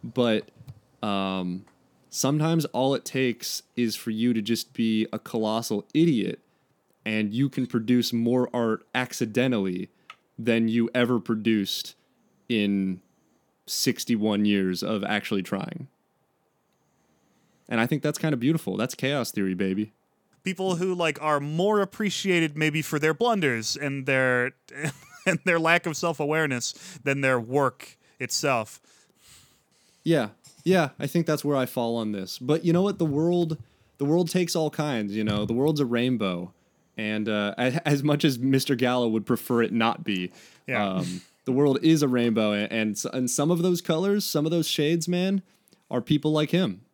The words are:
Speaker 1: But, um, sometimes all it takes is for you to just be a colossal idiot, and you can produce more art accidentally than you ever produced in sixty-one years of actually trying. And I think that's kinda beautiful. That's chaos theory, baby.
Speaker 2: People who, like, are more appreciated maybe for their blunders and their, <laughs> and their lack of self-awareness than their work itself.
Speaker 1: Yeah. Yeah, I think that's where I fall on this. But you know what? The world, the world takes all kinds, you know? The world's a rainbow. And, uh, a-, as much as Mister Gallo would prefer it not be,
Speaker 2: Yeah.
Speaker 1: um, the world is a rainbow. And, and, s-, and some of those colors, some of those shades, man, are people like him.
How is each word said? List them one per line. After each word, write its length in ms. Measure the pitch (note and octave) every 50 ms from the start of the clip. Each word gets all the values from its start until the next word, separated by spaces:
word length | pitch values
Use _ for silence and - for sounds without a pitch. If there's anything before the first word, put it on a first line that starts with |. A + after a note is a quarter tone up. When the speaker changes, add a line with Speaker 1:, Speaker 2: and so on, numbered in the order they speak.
| -
Speaker 1:
But, 460 | A#2+ - - A#2+ A#2 A2 A2 - - _ - - - - - _ _ _ _
um, 640 | - G#2 G2+ G2 G2 F#2+ F#2+ F#2 F#2 F2+ F2 F#2 - - _ _ _ _ _ _ _ _
sometimes 560 | - - - C3+ D3 D3+ D3+ E3 E3 E3 D3
all 300 | - - A#2+ C3 C3+ C#3
it 100 | B2+ -
takes 580 | - - C3 C3 B2 A2+ - - - - - - _ _
is 180 | - A#2+ A2+ G#2+
for 160 | - - A#2+
you 220 | A2 G#2+ A#2 B2 A#2+
to 80 | A2+
just 320 | G#2 A2 A#2 G#2+ - _ _
be 340 | - A#2 A2+ A2 G#2+ G#2+ - -
a 60 | A2+
colossal 680 | _ - - A#2 A2 A2 A2 A2+ A#2+ - A2 G2+ - _ _
idiot, 460 | D3+ E3 E3+ C#3+ A2+ F#2+ - A2+ - _ _ _ _ _ _ _ _ _ _ _ _ _
and 280 | G#2+ G#2+ A2 G#2+ G#2 G#2
you 140 | B2 C#3 C3+
can 160 | - - B2+
produce 460 | - - A#2+ A2 G#2+ B2 B2 A2+ -
more 380 | - A#2 A#2 A#2 B2 B2+ B2 - -
art 320 | A#2+ A#2 A2+ A2 - _ _ -
accidentally 960 | B2+ B2+ - - - B2 A2+ G#2 B2+ B2 C3 B2 G#2+ F#2+ F#2+ F2+ F2+ F#2+ - _ _ _ _ - _ _ _ _
than 300 | - A2+ A#2+ A2+ A2+ A2+
you 220 | A2+ A2 A#2 A#2 A2+ -
ever 240 | B2 B2 A#2+ B2+ A#2
produced 760 | - - A#2 A2 G#2 A2+ A2+ G#2 G2 - - - - - - _ _ _ _ _ _ _ _ _ _ _
in 500 | A#2+ A2 G#2 G2+ G2+ G2 F#2+ F#2+ F#2 F2 _ _ _ _ _ _ _ _ _ _ _ _ _
sixty-one 760 | - - - - C3+ A#2+ - - - A#2+ G#2+ G#2 A2 G#2 G#2 G#2
years 400 | G#2 G#2 G2 F#2+ F#2 F#2 F2 G2+
of 180 | - A2 G#2 G2
actually 380 | F#2+ G#2 G#2 G2+ - G#2+ G2 F2+
trying. 440 | - - F#2+ F#2 - - - C3+ - _ _ _ _ _ _ _ _ _ _ _ _ _ _ _ _ _ _ _ _ _ _ _ _ _ _ _ _ _ _ _ _ _ _ _ -
And 100 | A#2+ A2+
I 80 | A2+
think 160 | B2 D#3+ C#3+ -
that's 140 | D3+ D3 -
kinda 160 | - D#3+ D3
beautiful. 400 | B2 A#2 C3+ E3 D#3+ - - F#2+
That's 200 | G2 A2+ B2+ -
chaos 360 | - - C3 C#3+ C#3 A#2 -
theory, 220 | - G#2+ G2 F#2+ F#2
baby. 400 | F2+ G2 F#2+ F#2+ G2 G#2+ G#2 _ _ _ _ _ _ _ _ _ _ _
Speaker 2:
People 320 | F#3+ F#3 F#3 F#3+ F#3+ F3+
who, 180 | E3 F3+ F#3+ F3+
like, 280 | F3 F3 D#3+ C#3+ C3
are 180 | D3+ D#3 D3+ C#3+
more 400 | C#3+ D3 D3+ E3 F#3 G#3 G#3+ G#3
appreciated 800 | G3 F#3+ - - G#3+ G3+ - - - G3 F3+ E3+ E3 D#3+ D3
maybe 240 | D3+ D#3 D#3 D3 D#3+
for 180 | - - - D3
their 140 | D3 D#3 D#3+
blunders 640 | - A#3 A#3+ A3+ G3+ E3 C#3 A#2+ A2+ A2 - -
and 280 | C3+ C#3+ C#3+ C#3 C#3 C3
their, 460 | C#3 C3+ C3 C3 B2+ B2+ B2 B2 C3 - _ _ - - C3 D3+ D3+
<laughs> 360 | - - - - - - -
and 140 | F#3+ E3+ - _
their 140 | F#3 E3+ E3+
lack 260 | D#3+ D#3+ E3+ F3 -
of 100 | F3 D3+
self-awareness 1040 | - - E3+ E3 - D#3 C#3+ D#3 D#3+ D#3+ C#3+ C3 B2 - - - - - - - C#3 -
than 180 | C#3 C#3 C#3
their 180 | C#3 C3 C3 B2
work 560 | A2+ A2+ B2+ D3 C#3 B2+ - _ - - - _ _ _ _ _
itself. 640 | B2+ B2 - - - C#3+ C3 A#2 G#2+ - - - _ _ _ _ _ _ _ _ _ - - - - _ _ _ _ _ _ _ _ _ _ _ _
Speaker 1:
Yeah. 260 | D#3 E3 D3 A2+ G#2 G#2 _ _ - _ _ -
Yeah, 260 | F3+ F#3 F#3 D#3 C3+ - -
I 60 | -
think 200 | - - F3 D#3+
that's 180 | - D#3 C#3+ -
where 100 | D3 C#3+
I 100 | C3+ B2+
fall 280 | B2 - C3 A#2+ A#2 A#2
on 140 | A#2 A2 G#2+
this. 280 | G#2 G2 F#2 F#2+ - -
But 260 | B2+ B2+ D3+ E3 -
you 80 | E3+ D#3+
know 80 | F3
what? 160 | F#3+ G3+ G3 -
The 60 | F3
world, 520 | D#3 C#3 D3 D#3+ E3+ F3 F3 F3 D#3+ D#3 - - _ _ _ _ _ _ _
the 60 | C#3+
world 240 | C#3+ D#3 F3 F3+ E3
takes 240 | - F#3 F3+ E3+ -
all 140 | E3+ D#3 D3
kinds, 440 | - - D3+ D3+ C3+ A2+ G#2+ G2 G2+
you 80 | G#2+ A2
know? 220 | G#2+ G#2 G#2 G#2
The 80 | G#2 A2+
world's 260 | A#2+ C3+ D#3 D#3+ C#3+
a 60 | C#3+
rainbow. 680 | A#2+ A#2+ A#2 A#2+ B2+ B2+ A2 G#2+ F#2+ F2+ F2 F2 F2+ _ _ _ _ _ _ _ _ _
And, 320 | - A2 G#2 G#2+ G#2+ G#2+ A2
uh, 240 | G#2+ G#2 G#2 G#2 -
a-, 300 | - B2 B2+ B2+ - -
as 160 | D3+ D3 C#3+ C#3
much 220 | D3+ D3 D3 -
as 120 | D3+ C3 A#2
Mister 340 | B2 C3+ C3+ C3+ C3 - C#3
Gallo 320 | A2+ B2+ B2 B2+ B2 A#2+
would 180 | A2+ A2 A2+ G2+
prefer 340 | - B2 A2+ - - B2 A#2
it 100 | A#2 -
not 320 | G#2 A#2 A2+ A#2 - - E3
be, 280 | - G2+ F#2 F2+ F2+ - - - - - - _
Speaker 2:
Yeah. 180 | - C3 A2+ G#2
Speaker 1:
um, 340 | G2 F#2 F#2 F2+ F2 F2+ F2+ - _ _ _ _
the 60 | -
world 280 | B2+ C3 D3 D3 C3 - -
is 180 | D#3+ E3 D3+ D3
a 40 |
rainbow. 440 | C3+ B2 B2 A#2+ A#2+ A2 A2 A2 G#2+ G#2
And, 180 | G#2 G#2 -
and, 200 | - A2+ A2 G#2+ G2+
s-, 120 | - -
and 240 | - - C3 B2+ B2
some 220 | - - C#3+ D#3+
of 100 | F3 E3
those 180 | E3+ F#3 F3+ E3+
colors, 440 | F3+ - E3 D#3+ F#3 G3+ G3+ G#3 G3+
some 200 | - - D3+ D3
of 60 | D#3
those 160 | E3+ E3+ D#3
shades, 400 | - - - D3 D3 E3+ E3+ D#3+
man, 360 | - F3+ F3 F3+ F#3+ G3 G3 - _ _ _ _ _ - _ _ _
are 100 | - B2
people 300 | A#2+ - D#3+ D3 - D#3
like 180 | D#3 D3+ D#3 D3+
him. 320 | - F3 F#3+ B2+ F#2 G2 - _